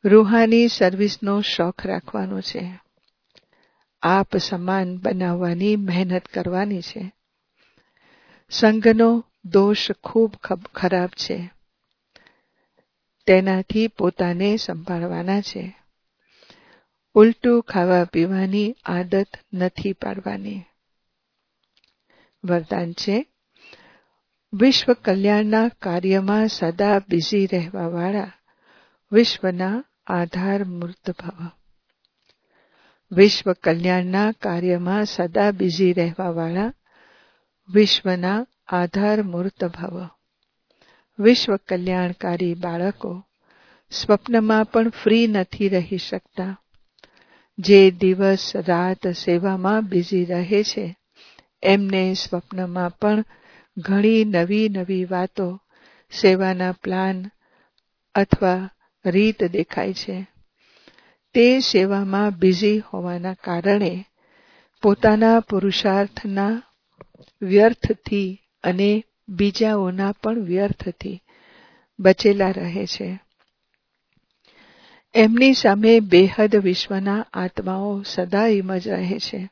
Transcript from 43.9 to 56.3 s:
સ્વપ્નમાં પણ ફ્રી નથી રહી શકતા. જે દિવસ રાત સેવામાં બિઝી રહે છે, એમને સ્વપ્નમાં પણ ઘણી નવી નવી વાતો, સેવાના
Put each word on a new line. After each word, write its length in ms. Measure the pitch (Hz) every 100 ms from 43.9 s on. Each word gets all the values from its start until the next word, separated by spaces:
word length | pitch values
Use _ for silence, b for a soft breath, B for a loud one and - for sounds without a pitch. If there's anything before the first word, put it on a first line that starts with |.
સ્વપ્નમાં 760 | - - 208 - 233 220 220 220
પણ 240 | 226 226
ફ્રી 380 | - 220 226 233
નથી 420 | 208 185 - 196
રહી 280 | 190 170 185
શકતા. 640 | - 185 _ - 185 196 _ _ _ _ b b b b b -
જે 340 | 190 196 190
દિવસ 640 | 180 190 185 196 190 - 196
રાત 520 | 175 170 180 185 185
સેવામાં 800 | 175 - 175 190 190 185 220 208
બિઝી 400 | 185 175 190 175
રહે 380 | 180 175 208
છે, 320 | 214 - 180 - _ b b b b _
એમને 500 | 196 196 196 190 185
સ્વપ્નમાં 800 | 190 - 175 _ 185 180 180 175
પણ 320 | - 208 214 220 b b b b -
ઘણી 480 | 175 196 214 226 214
નવી 440 | 180 170 208 220
નવી 360 | 196 185 190 180
વાતો, 560 | 180 185 - 180 185 _ b b b b -
સેવાના 500 | 196